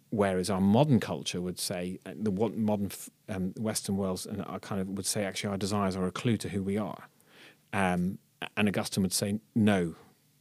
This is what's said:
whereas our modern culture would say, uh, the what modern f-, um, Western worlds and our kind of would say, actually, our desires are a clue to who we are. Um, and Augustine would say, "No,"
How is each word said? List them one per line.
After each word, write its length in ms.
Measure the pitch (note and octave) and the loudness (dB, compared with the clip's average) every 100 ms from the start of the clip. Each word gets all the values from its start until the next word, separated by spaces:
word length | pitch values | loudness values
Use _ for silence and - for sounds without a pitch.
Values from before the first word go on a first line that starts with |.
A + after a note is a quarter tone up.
| _ | _
whereas 400 | G#2+ G2 F#2 F2+ | 2 2 2 0
our 120 | F#2+ | 4
modern 400 | G2 A2 D#3 A2+ | 6 6 6 4
culture 400 | - D#2+ - F#2 | 2 -4 -6 -6
would 180 | F2+ F2 | -6 -6
say, 400 | - F#2 F#2 F#2 F#2 | -6 -4 -6 -8 -12
uh, 80 | D2+ | -6
the 160 | G#2+ | -2
what 240 | F#2 A2 G#2 | 0 0 0
modern 300 | G#2+ G#2 G2 | 0 0 -2
f-, 240 | - - - - | -6 -14 -16 -8
um, 260 | F#2+ F#2 - | -4 -4 -4
Western 380 | A2 G#2 - G2 | -4 -2 -2 0
worlds 280 | F#2+ F#2 - | 0 -2 -6
and 160 | G#2 - | -8 -8
our 140 | F#2+ | -8
kind 180 | - G2+ | -6 -4
of 80 | F#2+ | -4
would 180 | G2+ F#2+ | -4 -4
say, 200 | A2 G2 | -2 -2
actually, 240 | F#2 G#2+ | -4 -4
our 80 | G2 | -2
desires 400 | G2 G#2 F#2+ F#2 | -2 0 0 0
are 100 | F#2 | -2
a 40 | |
clue 260 | - B2+ G#2+ | 0 0 0
to 100 | E2+ | 0
who 160 | G2 | -4
we 140 | F#2+ G2+ | -2 -2
are. 320 | G2 G1+ - _ _ - - - _ | -4 -8 -16 _ _ -20 -20 -20 _
Um, 460 | G#2 F#2+ F2+ F2+ G2+ _ _ - - | 0 2 2 0 -2 _ _ -6 0
and 140 | G#2 | 2
Augustine 340 | G2 G2+ - | 2 0 0
would 80 | F#2 | 0
say, 280 | - G#2 G#2 - | 0 -2 -2 -2
"No," 420 | A#2 G#2 G2 F2 D#2+ - _ _ _ | 4 6 6 2 -4 -16 _ _ _